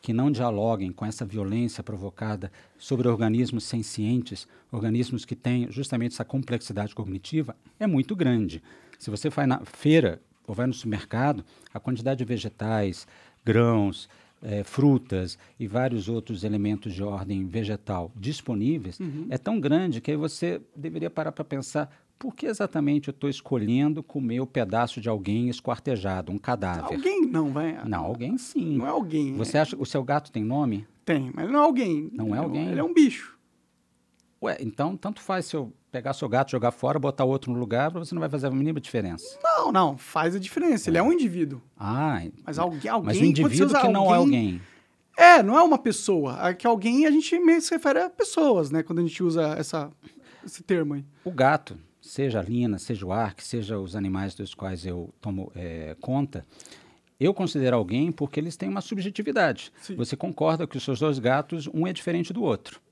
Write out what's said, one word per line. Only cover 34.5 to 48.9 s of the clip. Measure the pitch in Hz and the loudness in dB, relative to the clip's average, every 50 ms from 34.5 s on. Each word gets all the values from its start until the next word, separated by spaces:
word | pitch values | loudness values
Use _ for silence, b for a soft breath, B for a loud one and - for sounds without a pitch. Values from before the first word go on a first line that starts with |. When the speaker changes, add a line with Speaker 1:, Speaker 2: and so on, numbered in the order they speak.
| - - | -4 -4
Speaker 1:
então | - 113 - - 143 165 196 | -6 -8 -4 -2 -2 -2 -2
tanto | - - 196 220 - | -4 -6 -8 -8 -8
faz | - - 196 185 175 - | -6 -4 -4 -4 -4 -4
se | - | -6
eu | 156 135 110 - _ _ _ | -6 -6 -6 -12 _ _ _
pegar | - 127 117 135 139 | -10 -8 -6 -6 -6
seu | - - 123 | -4 -4 0
gato, | 104 127 139 - | 2 2 2 2
jogar | - 127 107 120 | 0 0 0 0
fora, | - - - 131 143 151 | 0 0 -2 0 0 0
botar | 135 143 139 - 135 | 0 -2 0 2 2
outro | 127 135 135 - - | 2 2 0 -2 -4
no | 123 120 | -4 -4
lugar, | 123 104 113 120 139 156 | -2 0 0 0 0 0
você | 175 180 165 - 175 | -2 -6 -8 -6 -6
não | 170 | -4
vai | 160 151 | -4 -2
fazer | 139 147 131 | -2 -2 -2
a | 139 | -2
mínima | 127 135 139 156 160 147 | 0 0 0 0 0 -4
diferença. | 127 - - 120 101 92 82 80 - - - - - | -6 -4 -4 -2 -2 -2 -6 -10 -12 -16 -18 -4 0
Speaker 2:
Não, | 330 330 - - 311 | 0 2 2 2 2
não, | 233 190 185 156 139 - | 4 4 4 4 2 -4
faz | - - - 160 156 170 175 | -12 -6 -2 0 0 0 0
a | 202 | -2
diferença. | 185 185 - 349 359 339 277 208 - - | -6 -6 -4 0 2 2 2 2 2 2
Ele | 165 170 | 2 4
é | |
um | 185 262 | 4 4
indivíduo. | 339 349 285 214 170 180 160 147 139 120 - _ _ | 4 4 2 0 0 0 -2 -4 -4 -12 -14 _ _
Speaker 1:
Ah, | _ 101 101 113 131 151 156 139 98 85 82 - - - | _ -4 -4 -2 0 0 0 0 -2 -4 -8 -12 -12 -12
Speaker 2:
Mas | - 156 147 | -8 -4 -2
alguém, | 170 180 165 143 | -2 -2 -2 -6
Speaker 1:
mas | 131 214 | -6 -2
Speaker 2:
alguém, | |
Speaker 1:
o | 226 226 | -2 -2
Speaker 2:
quando | - 107 110 | 0 2 4
você | 127 - | 6 6
Speaker 1:
indivíduo | - 143 143 160 - 113 151 - | 6 6 6 4 4 4 4 4
Speaker 2:
usa | - - 277 | 6 6 6
Speaker 1:
que | 254 - | 6 6
não | - 196 196 185 180 | 6 6 6 6 8
é | 175 | 8
Speaker 2:
alguém | 175 143 139 120 110 101 | 8 6 6 4 2 0
Speaker 1:
alguém. | 90 87 92 b b b b b b _ _ _ _ - | -2 -4 -8 b b b b b b _ _ _ _ 10
Speaker 2:
É, | - - 349 311 | 12 12 12 12
não | 208 196 233 302 | 10 8 8 8
é | 349 | 8
uma | 339 311 247 | 8 6 4
pessoa. | 254 240 208 - - - 196 170 143 131 123 - - 180 | 2 0 -2 0 0 2 2 2 2 0 -2 0 0 -2
É | 180 | -2
que | 180 - 233 | 2 2 2
alguém | 233 208 185 233 240 269 311 311 | 2 2 2 2 4 4 6 6
a | |
gente | 285 311 302 - - 349 | 6 4 4 4 2 4
meio | 349 320 330 330 | 6 6 6 6
se | 320 - | 4 0
refere | 339 320 - 302 269 302 | -2 0 2 2 4 4
a | 359 359 | 2 0
pessoas, | - - 440 - - - 320 285 233 185 160 139 | 0 -2 -2 0 2 4 4 6 6 4 4 2
né? | 147 160 160 | 0 -2 0
Quando | - | 0